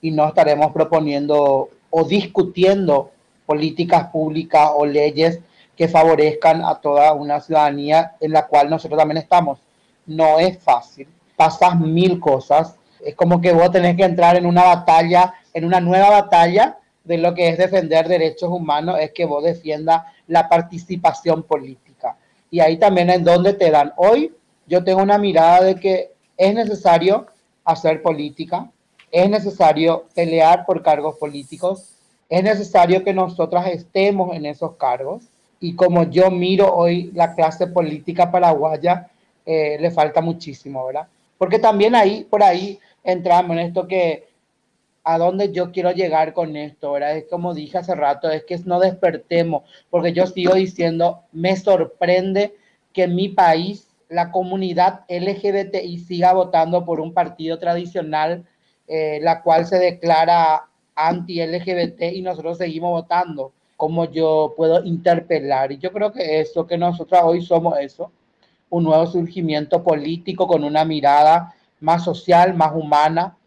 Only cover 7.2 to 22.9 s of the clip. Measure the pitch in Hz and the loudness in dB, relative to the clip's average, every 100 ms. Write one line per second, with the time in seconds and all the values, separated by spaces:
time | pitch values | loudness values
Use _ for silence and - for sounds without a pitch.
7.2 | 147 147 - 160 147 143 143 156 165 - | -2 -6 -2 0 2 0 0 0 0 -6
8.2 | 156 156 147 147 143 156 160 151 151 156 | 0 0 2 2 2 0 -4 0 0 0
9.2 | 151 180 160 139 _ _ _ _ - 156 | 0 0 2 -8 _ _ _ _ -14 0
10.2 | 160 156 180 185 - 120 - - 135 _ | 4 4 2 0 0 0 0 -20 -20 _
11.2 | _ _ 160 - 180 175 156 165 185 175 | _ _ 0 4 2 2 0 2 0 0
12.2 | 151 135 - 147 160 - _ _ - - | 0 0 2 0 0 -8 _ _ -16 -2
13.2 | 170 175 175 165 175 180 175 175 190 175 | 2 2 4 4 4 4 2 2 0 4
14.2 | 170 180 175 175 180 175 170 165 170 175 | 4 4 4 4 6 4 4 4 4 4
15.2 | 180 - _ 170 170 185 170 185 202 208 | 2 0 _ -6 0 0 2 4 6 6
16.2 | 202 175 170 185 233 - _ _ - 170 | 4 4 4 4 0 -2 _ _ -6 -2
17.2 | 175 175 170 165 185 185 165 160 160 175 | -2 0 -2 0 0 0 2 0 2 0
18.2 | 160 156 180 175 160 147 165 180 156 - | -2 -4 -6 -6 -4 -4 -2 -4 -4 -6
19.2 | 170 147 160 165 156 151 160 165 165 _ | -6 -2 -4 -6 -8 -8 -2 -2 -2 _
20.2 | _ 165 160 170 170 170 - 175 - - | _ 0 2 0 0 -12 -10 -2 -2 -2
21.2 | 170 160 156 151 135 131 _ 135 123 - | -2 -2 -2 -6 -6 -20 _ _ -12 -12
22.2 | _ _ _ 170 160 165 208 | _ _ _ 0 0 4 2